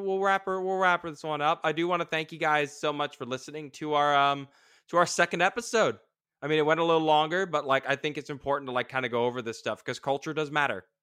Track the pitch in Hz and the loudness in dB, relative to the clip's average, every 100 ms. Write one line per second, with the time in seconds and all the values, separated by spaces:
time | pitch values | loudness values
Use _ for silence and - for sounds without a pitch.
0 | 196 190 196 196 196 190 185 190 185 175 | -2 0 2 2 0 -4 -2 2 2 2
1 | 170 147 156 147 151 170 160 156 175 175 | -2 -8 -6 0 0 0 -2 0 0 -2
2 | 165 160 156 160 160 151 143 - 151 147 | -2 -4 -4 -2 2 2 0 -2 -4 -2
3 | 147 - 123 127 - 147 147 - 151 147 | -4 -6 -8 -8 -8 -14 -14 -10 -2 2
4 | 147 143 139 143 135 _ _ _ _ 170 | 4 4 4 0 -6 _ _ _ _ 2
5 | 170 - 170 175 190 240 - 226 160 104 | 2 2 0 2 0 0 -2 2 2 0
6 | _ _ _ _ 143 156 151 160 170 165 | _ _ _ _ -2 2 4 4 4 4
7 | 156 151 156 180 190 151 143 135 131 139 | 4 4 4 -2 -2 -2 0 0 0 -2
8 | 156 147 139 139 139 143 135 123 120 131 | -2 -6 -10 -8 -4 -4 -2 -4 -2 -4
9 | 127 120 120 123 113 110 120 107 - 123 | -2 0 0 -2 -8 -6 -6 -6 -8 -6
10 | 139 135 160 151 147 151 139 98 - _ | -4 -4 -4 -6 -4 -2 -2 -4 -12 _